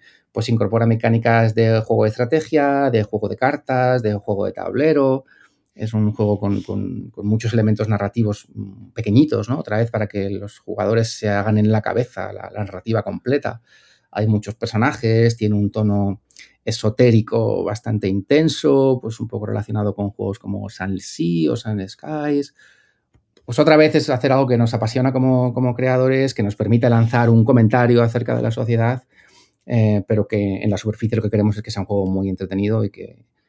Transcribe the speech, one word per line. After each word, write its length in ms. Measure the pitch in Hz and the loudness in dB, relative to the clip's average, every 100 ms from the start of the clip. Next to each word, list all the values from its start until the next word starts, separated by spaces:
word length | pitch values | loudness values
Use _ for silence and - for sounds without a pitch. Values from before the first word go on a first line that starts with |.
| _ _ _ | _ _ _
pues 180 | - 110 | -6 -2
incorpora 380 | 113 104 113 117 | 0 0 0 2
mecánicas 680 | 113 117 113 113 117 113 | 2 2 2 4 4 4
de 260 | 110 113 113 | 2 2 2
juego 240 | 110 110 | 0 0
de 60 | 107 | 0
estrategia, 800 | 107 123 156 156 156 143 139 139 | 0 0 -2 0 0 2 0 2
de 120 | 117 | 0
juego 260 | 104 107 101 | 0 0 -2
de 80 | 101 | 0
cartas, 680 | 127 143 - 131 127 127 | 0 -2 -2 0 2 2
de 120 | 107 | 0
juego 300 | 104 - 98 95 | -2 -2 -4 -4
de 60 | |
tablero. 720 | - 90 101 156 143 135 135 - _ _ _ _ | -6 -6 0 2 2 2 0 -4 _ _ _ _
Es 180 | - 110 | -10 -4
un 200 | 110 107 | 0 0
juego 260 | 104 107 101 | 2 0 0
con, 220 | 101 101 | -2 -4
con, 480 | - 101 98 87 - | -4 -6 -6 -8 -12
con 160 | - 101 | -8 -2
muchos 260 | 110 117 | 0 0
elementos 340 | 113 107 107 107 | 0 2 0 0
narrativos, 580 | 104 101 - 107 104 - | -2 -2 -2 -2 -4 -10
mm, 380 | 107 101 95 107 | -14 -14 -14 -16
pequeñitos, 580 | - 110 104 151 107 107 | -8 0 2 4 0 -2
¿no? 80 | 127 | -6
Otra 180 | - 107 | -4 -2
vez, 120 | 117 | -2
para 160 | 113 104 | -2 -4
que 240 | 101 98 | -4 -6
los 280 | 95 101 - | -6 -10 -16
jugadores 600 | - 95 101 113 117 - | -10 -4 0 2 0 -4
se 100 | 107 | -2
hagan 300 | 101 104 107 | 0 2 2
en 120 | 107 | 2
la 120 | 110 | 2
cabeza 500 | 98 98 127 - 98 | 0 -4 -4 -8 -12
la, 180 | 98 - | -12 -14
la 100 | 101 | -10
narrativa 420 | 101 92 - 110 | -10 -10 -4 -4
completa. 580 | 104 113 - 139 104 113 - _ _ _ _ | -4 -8 -4 -2 -4 -10 -16 _ _ _ _
Hay 160 | - 107 | -2 0
muchos 280 | 107 104 | 0 -2
personajes, 800 | 104 113 110 127 151 113 110 117 117 | -8 -6 -2 -2 0 0 2 2 0
tiene 180 | 107 | -2
un 160 | 104 101 | 0 -2
tono 520 | 113 107 101 101 98 _ - - _ | 0 0 0 -2 -6 _ -20 -20 _
esotérico 1000 | - 113 107 110 123 113 107 113 110 101 | -8 -4 -4 2 4 4 2 -2 -2 -2
bastante 460 | 90 107 - 107 101 | -4 -6 -4 -4 -2
intenso, 920 | 98 98 147 160 135 156 135 135 127 | -4 0 2 2 0 0 2 2 0
pues 180 | 120 113 | -4 -8
un 80 | 113 | -8
poco 160 | 113 | -8
relacionado 500 | 104 110 107 107 104 | -6 -6 -4 -4 -4
con 160 | 98 101 | -4 -6
juegos 280 | - 101 98 | -4 -6 -6
como 300 | 95 98 101 | -8 -8 -10
Sun 280 | - 92 95 | -10 -8 -8
Sea 540 | - - 170 170 156 | -10 -6 -2 0 0
o 40 | 117 | -2
Sun 300 | 113 107 98 | -4 -6 -6
Skies. 680 | - - 156 147 143 139 _ _ _ _ _ _ _ _ _ | -12 -10 -6 -2 -2 -4 _ _ _ _ _ _ _ _ _
Pues 140 | - 127 | -6 2
otra 180 | 151 156 | 6 6
vez 180 | 156 | 6
es 140 | 156 139 | 4 0
hacer 240 | 131 135 | 0 2
algo 140 | 131 135 | 2 2
que 100 | 120 | 2
nos 160 | 117 | 2
apasiona 400 | 117 113 131 127 | 0 -2 0 0
como, 400 | 127 131 127 127 | 2 2 2 0
como 220 | 123 127 | 0 -2
creadores, 580 | 117 127 127 127 131 135 | 0 0 2 2 2 0
que 100 | - | 0
nos 140 | 104 101 | -4 -2
permite 320 | 101 117 123 | 2 4 4
lanzar 400 | 117 113 120 120 | 4 4 4 6
un 160 | 113 | 6
comentario 580 | 110 123 110 127 120 120 | 6 6 6 4 4 4
acerca 320 | 117 117 117 | 4 0 -2
de 60 | 120 | -2
la 80 | 120 | -2
sociedad, 540 | 117 117 117 113 127 - _ _ _ _ _ - | -2 -2 0 0 -2 -8 _ _ _ _ _ -4
eh, 360 | 120 107 107 98 | 0 2 2 0
pero 180 | 104 101 | -2 0
que 360 | 107 101 95 | -2 -2 -2
en 80 | 110 | -4
la 80 | 98 | -4
superficie 380 | 110 104 110 110 | -4 -4 -4 -2
lo 60 | |
que 80 | 104 | -2
queremos 240 | 104 104 101 | 0 0 -2
es 60 | |
que 80 | 101 | -6
sea 120 | 107 | -8
un 40 | 95 | -4
juego 200 | 101 95 | -2 -2
muy 240 | 95 98 | -2 -4
entretenido 520 | 95 95 98 104 110 | -6 -6 -4 -2 -2
y 80 | 104 | -4
que, 360 | - 92 - _ _ | -8 -18 -20 _ _